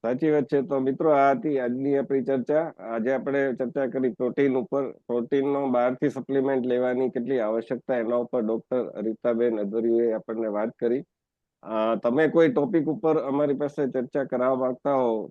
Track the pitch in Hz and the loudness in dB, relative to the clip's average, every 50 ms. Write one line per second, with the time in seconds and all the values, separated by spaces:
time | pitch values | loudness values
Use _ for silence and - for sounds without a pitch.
0 | - 113 127 127 160 156 151 147 139 - - 143 131 - 139 135 131 135 135 - | -2 -2 -2 0 2 2 2 2 2 2 0 0 0 0 -2 0 0 0 -2 0
1 | 170 160 151 139 139 139 135 123 113 156 147 135 123 120 123 131 135 143 143 139 | 2 4 4 6 6 4 4 2 0 -2 -2 0 0 -2 -2 -2 0 0 0 0
2 | 131 - 139 135 123 117 135 131 117 - 147 156 165 160 - _ 92 110 113 117 | 0 0 0 -2 0 0 -2 -2 0 2 2 2 2 0 -8 _ -10 -6 -4 -2
3 | 107 123 135 127 113 143 139 139 139 135 123 117 131 120 - 143 135 123 117 135 | 0 0 0 -2 -2 -2 0 0 0 0 -2 -2 -4 -4 -2 -2 -4 -2 -2 -2
4 | 127 127 107 _ 131 123 101 - 139 139 127 131 117 - - 139 139 120 - - | -2 -2 -2 _ -4 -2 0 2 2 2 2 0 -2 -2 -2 -4 -4 -4 -8 -14
5 | _ - 120 120 117 - 143 139 135 143 139 139 139 135 123 120 120 127 127 127 | _ -4 -4 -4 -2 0 0 0 2 2 0 0 0 0 2 2 2 2 0 0
6 | - 143 120 135 120 - 135 139 131 135 139 131 120 127 123 123 127 127 123 123 | -2 -2 -2 -2 -6 -2 0 0 2 2 0 0 0 0 0 0 2 0 0 0
7 | 131 123 - 127 120 123 135 127 110 104 110 117 110 - 135 117 _ - 131 123 | 0 -2 -2 -4 -4 -2 -2 0 0 0 -2 -2 -2 -4 -8 -8 _ -4 -2 -2
8 | 113 113 120 123 120 113 - 127 113 107 113 113 - _ 127 127 117 82 - - | 0 0 0 -2 -2 0 -2 -2 0 0 -2 -2 -4 _ -2 -2 -2 -4 -6 -6
9 | 104 110 110 - _ 120 117 113 120 120 113 107 104 101 107 117 113 117 117 117 | -4 -4 -6 -2 _ 0 2 2 2 2 2 0 -4 -2 -2 -2 0 2 2 4
10 | 117 117 110 110 - - 113 110 113 110 101 104 107 117 117 _ 120 117 120 135 | 2 2 0 -2 -4 -6 -6 -4 -4 -4 -2 -2 -4 -4 -4 _ -2 0 0 -2
11 | - _ _ _ _ _ _ _ _ _ _ _ - 87 110 110 110 110 113 104 | -4 _ _ _ _ _ _ _ _ _ _ _ -12 -6 -2 0 0 0 0 0
12 | - 120 120 143 160 147 127 165 165 156 127 147 143 127 110 165 147 143 151 120 | 0 0 2 4 2 4 4 4 4 4 4 2 0 2 0 0 0 0 -4 -2
13 | - 160 156 156 120 135 135 143 147 147 139 131 147 143 143 - 147 131 - 131 | 0 0 0 2 0 -2 0 0 0 0 0 -2 -2 -6 -2 -2 -4 -2 -2 -4
14 | 120 127 _ 147 135 123 - 123 123 131 135 127 131 127 123 - _ 143 143 135 | -6 -2 _ -4 -4 -2 -2 0 2 2 2 2 0 -2 -4 -2 _ 0 2 2
15 | 127 120 113 107 98 - | 2 2 0 -2 -4 -6